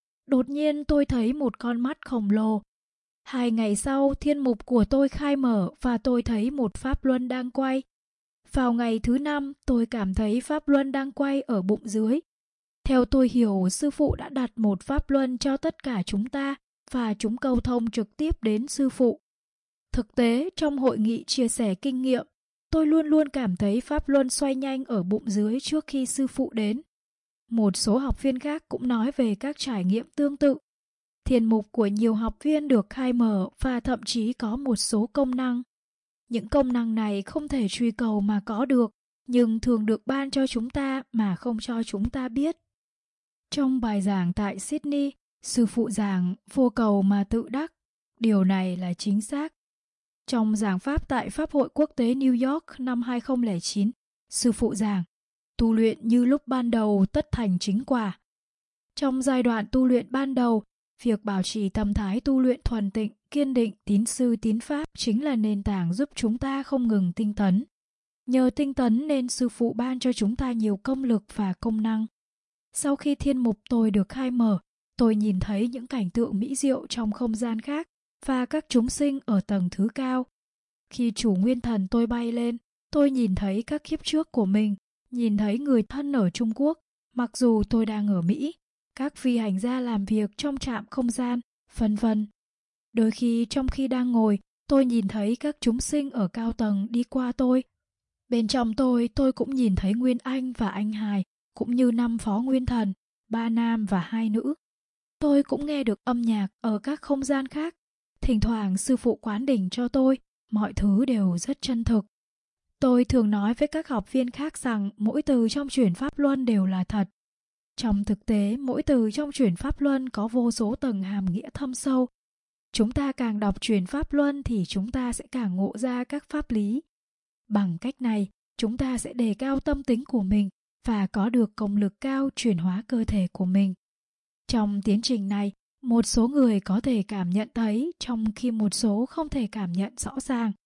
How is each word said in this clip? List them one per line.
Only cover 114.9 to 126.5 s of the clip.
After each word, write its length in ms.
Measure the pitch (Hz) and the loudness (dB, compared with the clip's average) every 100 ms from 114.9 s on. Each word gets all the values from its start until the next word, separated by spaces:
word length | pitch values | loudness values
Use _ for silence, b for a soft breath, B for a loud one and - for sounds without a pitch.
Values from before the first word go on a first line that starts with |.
| - | -2
mỗi 260 | 214 262 | -2 0
từ 260 | 302 254 226 | 0 2 2
trong 200 | 285 285 | -2 -4
chuyển 260 | - 214 | 2 2
Pháp 240 | 170 269 - | 0 -4 0
Luân 260 | 285 269 | 0 2
đều 220 | 247 208 190 | 2 2 2
là 180 | 185 | 0
thật. 240 | 185 214 185 _ _ _ _ _ _ - | -2 -2 -2 _ _ _ _ _ _ -6
Trong 280 | 233 208 | -2 0
thực 220 | 208 202 - | 0 -2 0
tế, 300 | 208 202 247 | 0 0 -2
mỗi 260 | 262 247 | -2 -2
từ 280 | 302 262 220 | 2 2 2
trong 220 | 240 294 | -2 -4
chuyển 240 | 285 233 170 | 0 2 2
Pháp 240 | 277 - | -4 0
Luân 280 | 285 269 262 | 0 0 -2
có 200 | - 220 | -4 -2
vô 220 | 247 240 | 0 0
số 240 | 233 214 | 0 -2
tầng 280 | 226 262 202 | -2 -2 -2
hàm 220 | 190 202 | -4 -2
nghĩa 240 | 190 185 320 | -2 -2 -6
thâm 200 | - 277 | -8 -6
sâu. 340 | 254 277 262 247 _ _ _ _ _ _ | -4 0 0 0 _ _ _ _ _ _
Chúng 200 | - 214 | -2 0
ta 200 | 285 277 | 0 -2
càng 280 | - 233 208 | -2 -2 -2
đọc 200 | 208 196 | -2 -2
chuyển 260 | - 208 180 | 0 0 0
Pháp 260 | 277 320 | -4 -2
Luân 300 | 285 285 285 | 0 0 0
thì 220 | 262 220 | -4 -2
chúng 260 | 170 196 214 | -2 -4 -4
ta 220 | 262 247 | -4 -4
sẽ 120 | 233 - | -6 -8
càng 240 | 254 214 180 | -4 -2 -2
ngộ 220 | 196 214 | -2 -2
ra 260 | 254 247 | -4 -4
các 200 | 254 190 - | -6 -8 -6
pháp 220 | 202 - | -6 -2